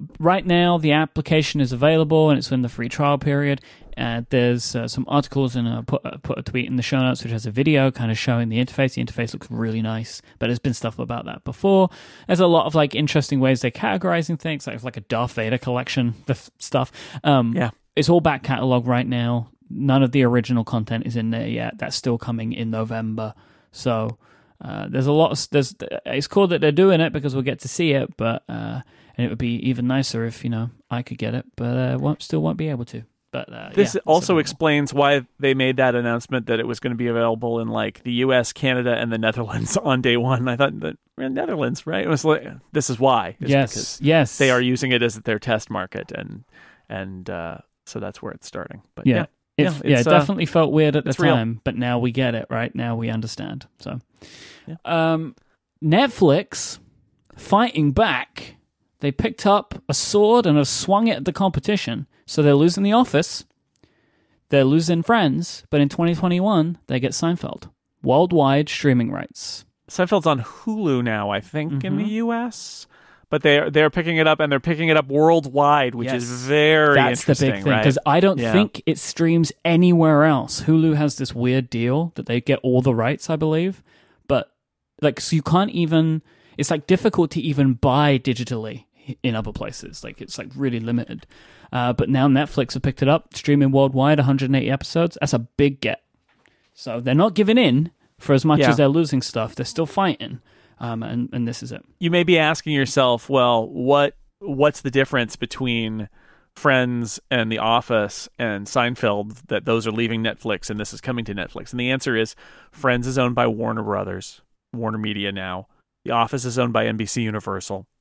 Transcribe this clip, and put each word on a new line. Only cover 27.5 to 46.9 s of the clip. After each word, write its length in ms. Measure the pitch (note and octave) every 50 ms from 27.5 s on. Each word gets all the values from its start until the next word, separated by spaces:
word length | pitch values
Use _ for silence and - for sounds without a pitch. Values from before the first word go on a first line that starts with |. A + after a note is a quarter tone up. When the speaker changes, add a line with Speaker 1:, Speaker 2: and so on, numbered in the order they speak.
| B2 -
Speaker 1:
to 80 | - B2+
see 240 | - - F3 D#3+ C#3
it, 240 | C3+ C3 - -
but, 260 | - A#2 A2+ A2+ - - -
uh, 320 | A2+ A2+ A2 A2 A2+ B2+ - _ _ _ _ _ _
and 80 | - B2
it 40 | -
would 100 | G#2+ A#2
be 160 | B2+ A#2+ A#2 A2+ - B2+
even 180 | B2+ B2 B2
nicer 380 | B2 C3 C3+ C3 - - A2+ A2+
if, 160 | A2+ A#2 - -
you 80 | A#2+
know, 200 | A#2 A2+ A#2 A#2+ - _ _ -
I 120 | A#2+ B2 A#2+
could 160 | - - -
get 160 | A2 A2 A#2
it, 120 | C3 - _ _
but, 220 | - A#2+ A#2+ B2 B2+ B2+ B2+ C3
uh, 40 | B2+
won't, 220 | C#3 D3 D#3 - -
still 180 | - - D#3 D3+
won't 140 | D#3+ D#3+ -
be 100 | D#3 D#3
able 160 | C#3+ A#2+ A#2+
to. 160 | - - A#2 A#2 _ _ _ _ _ -
But, 200 | B2+ - - B2
uh, 180 | A2+ G#2+ - -
Speaker 2:
This 220 | G3 G3+ - -
Speaker 1:
yeah, 40 | F#3+ -
Speaker 2:
also 280 | - D#3 D#3+ C3 - F3+
Speaker 1:
so 40 | D#3+
Speaker 2:
explains 560 | D3 - - - D#3+ D#3 D3 D3 C#3+ C3+ C#3
why 320 | C#3+ C#3+ C#3+ C#3+ C#3 B2 - _ -
they 140 | C#3 C#3 C3+
made 220 | C3+ C3 C3 B2+ B2+
that 180 | C3 B2+ A#2+
announcement 500 | B2 A#2+ A#2 A#2 A#2+ - - C3 B2+ A2
that 140 | - A#2 A2
it 80 | A#2 A#2
was 100 | A#2 -
gonna 160 | - B2+ A#2+
be 140 | A2+ A#2+ A#2+
available 500 | A#2 A#2 A#2 A#2 A2+ A2+ A#2+ A#2 A#2 A#2
in, 80 | A2+
like, 360 | A2+ A2 A2 G#2+ G#2+ - - -
the 80 | B2 A#2+
U 200 | A#2+ B2+ C3+ B2+
S, 200 | B2 A#2 - -
Canada, 420 | - - C3 B2+ B2+ A#2+ B2 A#2
and 140 | A2+ A#2 A#2 A2+
the 60 | A2
Netherlands 580 | A2 A2+ - B2 A#2 G2 G#2+ A2+ A2 - -
<laughs> 60 | G3+ -
on 200 | D3 C3 B2+ B2
day 140 | B2+ A#2
one. 300 | A#2+ A#2+ C3 C3 A#2+ B2+
I 80 | B2+ A#2+
thought 240 | A#2+ C#3 C#3 - -
that, 180 | - D#2 - - _ _ _
"We're 80 | - -
in 100 | C4 C4
Netherlands, 500 | C#4 - E4 G3 D#3 C3+ A#2+ - - -
right?" 200 | D3+ E3 F#3+ F3+
It 40 | F3
was 160 | D#3+ C3+ -
like, 220 | D#3 D#3 D3 - - - C3 _ _
"This 180 | - D#3 C3+ -
is 100 | B2+ A2
why." 340 | C3 C3+ B2+ A2+ F#2 F2 - -
It's 100 | - C#3
Speaker 1:
Yes, 220 | C#3 C#3 C3+ A2 -
Speaker 2:
because 280 | - - - - -
Speaker 1:
yes. 380 | - C#3+ D#3+ E3 C#3 A2+ - -
Speaker 2:
they 120 | C#3 C3 B2+
are 80 | B2
using 320 | B2 B2 B2+ A#2+ C3+ C3 B2+
it 100 | A#2 A#2+
as 140 | A#2 G#2+
their 240 | A2 - A#2+ A2 G#2
test 280 | - B2+ A2+ G#2+ - -
market, 440 | A2 G2 F#2+ F#2+ - G2+ - - -
and, 320 | - - - - G#2+ - _ _ - - - - _ _
and, 400 | -